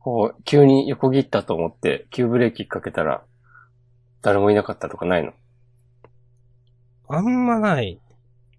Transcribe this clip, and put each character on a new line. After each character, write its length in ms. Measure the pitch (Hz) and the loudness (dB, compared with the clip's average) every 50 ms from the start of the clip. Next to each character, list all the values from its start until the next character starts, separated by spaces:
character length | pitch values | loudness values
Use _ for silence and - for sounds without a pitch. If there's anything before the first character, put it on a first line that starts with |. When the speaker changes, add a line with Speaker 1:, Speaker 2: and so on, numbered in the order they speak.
Speaker 1:
こ 340 | _ 135 120 117 107 113 - _ | _ -6 -2 -2 -2 -2 -2 _
う、 40 | - | -8
急 200 | - - 143 143 | 2 6 6 8
に 240 | 135 135 135 139 - | 8 6 4 2 -2
横 220 | 139 - - 135 131 | -6 -2 -2 0 2
切 80 | 139 | 0
っ 80 | 135 - | -2 0
た 140 | - 107 98 | -2 -4 -4
と 120 | - 98 | -2 -4
思 140 | 82 82 82 | -4 -4 -6
っ 80 | - | -6
て、 300 | _ - 87 69 - - _ | _ -2 -2 -2 -2 -6 _
急 160 | - - 123 | -6 -4 -2
ブ 120 | 117 117 123 | -2 0 0
レ 80 | 123 117 | 0 0
ー 40 | 113 | -2
キ 140 | - 104 | -6 -12
か 140 | - - 95 | -10 -10 -10
け 100 | - - | -10 -8
た 140 | - - 80 | -6 -4 -4
ら、 180 | 78 65 - - _ _ _ _ _ _ - _ _ _ _ _ _ _ _ _ _ _ _ - | -4 -4 -6 -8 _ _ _ _ _ _ -20 _ _ _ _ _ _ _ _ _ _ _ _ -2
誰 160 | - 101 101 | 0 0 2
も 120 | 98 104 | 2 2
い 40 | 104 | 2
な 80 | 104 101 | 2 0
か 100 | - 107 | -2 -8
っ 60 | _ | _
た 100 | - 80 | -10 -12
と 80 | - | -10
か 100 | - - | -8 -4
な 120 | 87 92 87 | -2 -2 -2
い 60 | 76 | -2
の？ 80 | - - _ _ _ _ _ _ _ _ _ _ _ _ _ _ - _ _ _ _ _ _ _ _ _ _ _ _ _ _ _ _ _ _ _ _ | -4 -10 _ _ _ _ _ _ _ _ _ _ _ _ _ _ -20 _ _ _ _ _ _ _ _ _ _ _ _ _ _ _ _ _ _ _ _
Speaker 2:
あ 120 | 143 156 | -6 -4
ん 260 | 185 233 254 254 247 | -2 0 0 0 0
ま 140 | 240 233 220 | 0 0 0
な 200 | 214 208 180 139 | 0 0 0 0
い。 200 | 117 95 82 - _ _ _ _ _ _ _ _ _ _ _ | -2 -6 -8 -14 _ _ _ _ _ _ _ _ _ _ _